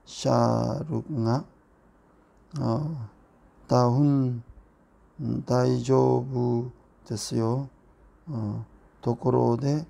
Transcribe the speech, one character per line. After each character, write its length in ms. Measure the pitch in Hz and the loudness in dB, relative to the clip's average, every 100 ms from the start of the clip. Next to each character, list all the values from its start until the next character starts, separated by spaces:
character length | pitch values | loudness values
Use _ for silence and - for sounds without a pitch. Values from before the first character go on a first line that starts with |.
し 240 | - - 131 | -18 -6 0
ゃ 560 | 120 117 113 117 107 - | 2 4 2 0 -4 -4
る 140 | 113 - 143 | -6 -4 -2
が、 220 | 110 131 - _ _ _ _ _ _ _ _ _ _ 147 | 0 0 -4 _ _ _ _ _ _ _ _ _ _ -6
あ、 480 | 117 117 151 151 107 - _ _ - _ - | -2 -2 -4 -8 -12 -16 _ _ -20 _ 0
多 220 | 123 120 | 2 4
分、 520 | 127 147 139 127 120 - - - _ _ _ _ - | 4 4 2 0 -4 -10 -20 -20 _ _ _ _ -8
う 40 | |
ん、 200 | 120 120 | -4 -4
大 360 | 123 123 127 123 | 0 2 2 0
丈 380 | 123 131 131 127 | 2 4 4 2
夫 520 | 131 127 123 120 123 - _ _ - | -2 -2 0 0 -4 -12 _ _ -10
で 80 | 110 | -8
す 200 | - 123 | -4 -2
よ。 320 | 113 131 135 _ _ _ - _ - | 0 -2 -4 _ _ _ -20 _ -10
う 80 | 120 | -6
ん、 300 | 104 110 110 - - _ | -6 -6 -10 -18 -20 _
と 140 | 117 | -4
こ 160 | 120 127 | 0 2
ろ 260 | 123 120 120 | 2 2 2
で、 300 | 139 151 | 0 -2